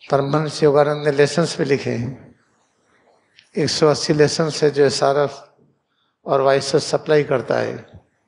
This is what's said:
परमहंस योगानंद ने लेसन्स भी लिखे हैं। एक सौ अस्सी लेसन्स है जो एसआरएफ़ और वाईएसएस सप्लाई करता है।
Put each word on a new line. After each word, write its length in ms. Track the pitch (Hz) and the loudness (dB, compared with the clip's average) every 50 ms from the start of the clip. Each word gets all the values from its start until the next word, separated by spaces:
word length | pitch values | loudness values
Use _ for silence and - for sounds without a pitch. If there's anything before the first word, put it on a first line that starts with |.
परमहंस 600 | - - 143 139 139 139 143 151 156 147 - - | -4 -2 -2 -2 0 -2 -2 -2 -2 -4 -2 0
योगानंद 420 | 156 151 139 147 147 147 151 147 147 | 2 2 4 4 2 2 -2 -2 -2
ने 80 | 151 | 0
लेसन्स 440 | 139 143 147 139 - - 165 151 - - | 2 2 2 2 2 0 -2 -2 -2 -4
भी 60 | 165 | -2
लिखे 260 | 135 143 123 - 123 | -2 -2 -2 -2 -4
हैं। 440 | 120 117 117 127 139 - - - - _ _ _ _ _ _ _ _ _ _ _ _ _ _ _ _ _ _ _ _ - _ _ _ | -4 -4 -6 -8 -10 -12 -18 -20 -20 _ _ _ _ _ _ _ _ _ _ _ _ _ _ _ _ _ _ _ _ -20 _ _ _
एक 140 | - 156 - | -4 -2 -2
सौ 180 | - - 165 | 0 2 2
अस्सी 280 | 151 143 143 - - 156 | 2 2 2 0 0 2
लेसन्स 480 | 151 151 143 - - 165 156 143 - 156 | 2 2 2 2 -2 -2 -4 -2 0 0
है 60 | 147 | 0
जो 140 | 135 139 143 | 2 2 2
एसआरएफ़ 500 | 135 135 - 143 139 139 147 143 139 - - - _ _ _ _ _ _ _ _ _ _ _ _ _ _ _ _ | 2 2 2 0 2 2 2 0 -2 -4 -10 -20 _ _ _ _ _ _ _ _ _ _ _ _ _ _ _ _
और 140 | - 143 135 | -2 0 2
वाईएसएस 440 | 135 135 135 139 131 - - 151 - | 2 2 2 0 0 0 0 -2 0
सप्लाई 400 | - - 147 - - 156 151 143 | -2 -4 -4 0 0 0 2 2
करता 340 | 135 143 123 113 - 127 117 | 0 -2 -4 -2 -2 -2 -2
है। 440 | 117 113 123 123 113 - - - _ _ _ _ _ | -2 -4 -8 -10 -16 -20 -20 -20 _ _ _ _ _